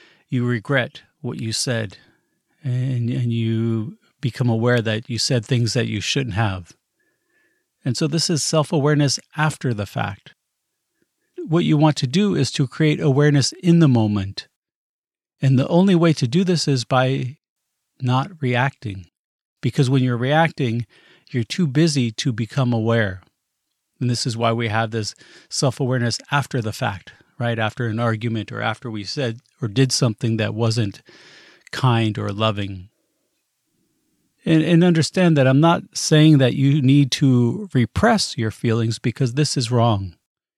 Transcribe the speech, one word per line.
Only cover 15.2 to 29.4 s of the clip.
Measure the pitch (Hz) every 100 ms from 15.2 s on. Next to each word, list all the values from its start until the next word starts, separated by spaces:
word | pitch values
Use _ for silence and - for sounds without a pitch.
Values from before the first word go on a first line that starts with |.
| _ _
And | 135 131
the | -
only | 170 196
way | 175 170
to | 147 120
do | 170
this | 185 170 -
is | 131
by | 117 131 131 135 127 151 _ _ _ _ _ _
not | 123 127 139 -
reacting. | 127 123 135 - 107 95 85 _ _ _ _ _
Because | 127 - 127
when | 135
you're | 127 120
reacting, | 127 156 160 - 127 117 117 _ _ _ _
you're | 127
too | 110 - 160
busy | 131 165 143 120
to | - 143
become | 110 110 143 123
aware. | 117 113 117 101 92 - _ _ _ _ _ _ -
And | 123
this | 120 135
is | 113
why | 117
we | 113 113
have | 110 113
this | 113 101 - - - -
self-awareness | - 143 - 127 127 120 - -
after | 143 - 131
the | 107
fact, | - 117 98 - - _ -
right? | 120 113
After | 110 - 117
an | 110
argument | 120 110 117 113 104
or | 110
after | 113 113 123
we | 107
said | 98 147 123 117